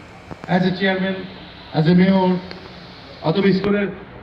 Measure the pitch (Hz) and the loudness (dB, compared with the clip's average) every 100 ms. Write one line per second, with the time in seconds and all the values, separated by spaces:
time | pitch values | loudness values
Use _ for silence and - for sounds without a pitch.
0 | - - - - - 180 185 180 196 190 | -20 -20 -18 -16 -4 0 0 0 -2 -2
1 | 190 185 - - - - - 156 156 180 | -4 -6 -10 -16 -20 -20 -6 0 4 6
2 | 185 190 185 180 - - - - - - | 6 4 2 0 -6 -16 -18 -20 -20 -20
3 | - - 151 196 196 185 202 208 196 - | -20 -6 -2 2 2 2 0 0 -2 -8
4 | - - | -16 -20